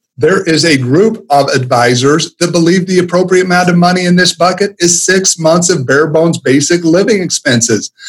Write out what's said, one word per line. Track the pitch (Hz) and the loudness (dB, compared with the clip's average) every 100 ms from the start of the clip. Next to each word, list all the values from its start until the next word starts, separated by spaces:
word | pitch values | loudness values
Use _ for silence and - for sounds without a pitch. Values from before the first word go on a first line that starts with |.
| _ - | _ -2
There | 156 190 175 | 0 0 0
is | 156 165 | 0 0
a | 139 | 0
group | 123 151 220 226 - | 0 2 2 -2 -2
of | 143 139 | 0 0
advisors | 131 123 120 120 120 135 156 160 - | -2 -2 0 2 2 0 0 -2 -6
that | 175 | -2
believe | 175 165 190 185 | 0 2 0 0
the | 180 | -2
appropriate | 175 180 185 185 185 | 0 0 0 0 2
amount | 180 180 | 0 2
of | 175 | 2
money | 175 185 180 | 2 0 0
in | 180 | 2
this | 180 - | 0 0
bucket | 175 185 202 202 | -2 -2 -4 -2
is | 170 - | -2 0
six | - 190 190 - | 0 0 0 -2
months | 160 175 175 | 0 2 0
of | 170 123 | -2 0
bare | 135 156 | 0 0
bones | 156 170 165 | 0 0 0
basic | 131 139 135 175 | 0 0 0 -2
living | 165 170 208 208 | 0 0 2 -2
expenses, | 175 - 143 120 110 107 - _ | -2 -4 -2 -2 0 -2 -6 _